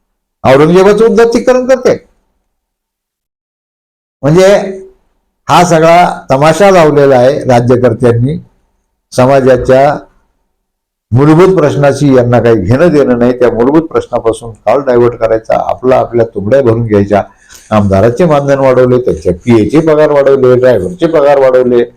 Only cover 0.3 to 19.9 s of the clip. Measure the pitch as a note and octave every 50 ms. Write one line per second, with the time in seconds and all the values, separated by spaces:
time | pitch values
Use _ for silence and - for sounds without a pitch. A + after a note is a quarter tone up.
0.3 | _ _ - C3 C3 C3+ D3+ E3 F3 F#3 F#3 G3+ G#3 G#3 A3+ A3+ G3+ G3+ A#3 A#3
1.3 | A#3+ A#3+ - B3+ B3+ B3+ B3+ B3 C4 B3+ B3+ A3+ - - - _ _ _ _ _
2.3 | _ _ _ _ _ _ _ _ _ _ _ _ _ _ _ _ _ _ _ _
3.3 | _ _ _ _ _ _ _ _ _ _ _ _ _ _ _ _ _ _ - C#3
4.3 | D#3 F3+ F#3 F#3+ G3+ F#3 - - - - - - _ _ _ _ _ _ _ _
5.3 | _ _ _ - C#3 E3 F3+ F3 F3 D#3+ D#3+ E3 E3+ F3 F3 E3+ - - - -
6.3 | B2+ C3+ D3 D#3 D#3+ - G3+ G3 F#3+ F3+ D#3+ D3+ C#3+ C#3+ C#3+ C#3 C3+ B2 B2 C3
7.3 | D3 E3 - B2 B2+ A#2+ A#2+ A#2 B2 A#2 B2 B2 A2+ A2+ C3+ A#2+ A2+ A#2 A#2+ C3+
8.3 | D#3+ F3 - - _ _ _ _ _ _ _ _ _ _ _ _ - - B2+ C3
9.3 | C#3 C#3 C3 B2+ B2+ B2 B2 B2+ B2+ C3 C#3 D3 C#3+ D3 - - _ _ _ _
10.3 | _ _ _ _ _ _ _ _ _ _ _ _ _ _ _ _ A2 B2 C#3+ D3+
11.3 | D#3 D#3+ F#3 F#3 F#3 E3+ D3+ C#3 A#2+ C3+ C#3+ C#3+ C3+ - D3 C#3+ C3 B2+ C3 B2
12.3 | A#2+ A#2 - A#2 A2+ A2 F#2 F2+ A#2+ C3+ E3 F3+ D3 D3 C3 B2 B2 A#2+ A#2+ B2
13.3 | A#2+ B2 B2 A#2+ A2 A2 A#2+ B2+ D3 E3 D#3 - - A#2+ A#2 - - A#2+ A2 A2+
14.3 | A2 - A#2+ A#2 A2 - _ G#2 A2+ C#3 C#3+ C3+ B2 A#2+ A#2+ B2 - A#2 A#2 A2
15.3 | A2+ A2+ - - A#2+ - - E2+ - - - B2+ B2+ B2 A#2 - A#2 A#2 A2+ A#2
16.3 | - G2+ F#2+ G2+ B2+ C#3 C3+ A#2 A2+ A#2 A#2 A2 G#2 G2+ G2+ G2+ G#2 G2 F#2+ -
17.3 | _ _ _ _ - - - _ A2 G#2+ G2+ G2 F#2+ F#2+ G2+ A#2 A#2 - F#3 E3
18.3 | D3+ C#3+ C#3+ C#3 C#3 C3+ C3+ C3 B2+ B2 B2+ B2 B2 B2 B2 - F2 D#2+ - F#2
19.3 | F2 - - A#2+ A#2 A2+ G#2+ - C3 D#3 D#3+ D#3+